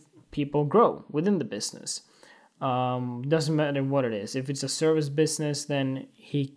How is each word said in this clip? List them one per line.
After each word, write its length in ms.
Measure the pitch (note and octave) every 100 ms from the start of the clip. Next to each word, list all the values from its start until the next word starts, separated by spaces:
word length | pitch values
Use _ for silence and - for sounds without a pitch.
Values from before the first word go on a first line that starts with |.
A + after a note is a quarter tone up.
| - - _
people 340 | - C#3+ D3 D3
grow 400 | - G#3+ D2+ -
within 300 | C#3+ F#3 F#3+
the 80 | C3+
business. 560 | G#2 - - - - - _ - - _ _
Um, 640 | C3+ B2+ B2+ B2+ B2 A#2+ C3
doesn't 280 | D#3+ D3+ D3+
matter 280 | D3+ C#3
what 200 | C3+ C#3
it 100 | B2
is. 220 | G#2+ G#2+ C3
If 140 | C3
it's 140 | C#3
a 40 | -
service 420 | - D#3+ D#3+ C#3+
business, 560 | C#3+ D3+ - D3+ C#3+ -
then 420 | C#3+ C3 C3+ -
he, 420 | _ - C#3+ C#3